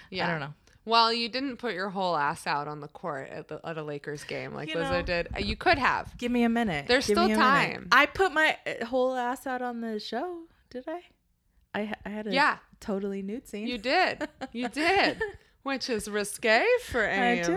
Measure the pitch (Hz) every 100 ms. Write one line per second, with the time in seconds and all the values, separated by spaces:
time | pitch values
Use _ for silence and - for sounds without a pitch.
0 | - 185 175 160 143 - _ _ 220 226
1 | 226 233 233 254 277 233 240 180 202 190
2 | 185 160 143 165 175 147 147 151 147 -
3 | 170 135 - - - 156 165 160 151 143
4 | - 147 - 143 131 139 151 - 180 180
5 | 175 170 170 - 202 220 359 339 226 117
6 | - - 240 247 233 233 220 147 143 254
7 | 247 208 339 214 262 277 185 - 180 247
8 | 294 - 381 302 311 - - - 233 254
9 | 254 254 240 262 269 254 247 233 226 214
10 | - 226 359 339 330 _ _ 254 285 349
11 | - _ _ _ _ _ _ 196 214 -
12 | 196 214 214 269 285 - - _ - 196
13 | 202 196 196 240 - 208 233 247 240 349
14 | 302 - 294 - 262 233 247 277 339 392
15 | 285 208 415 - _ _ 269 269 - 214
16 | 208 208 202 - 220 226 415 494 - 247
17 | 196 196 240 240 175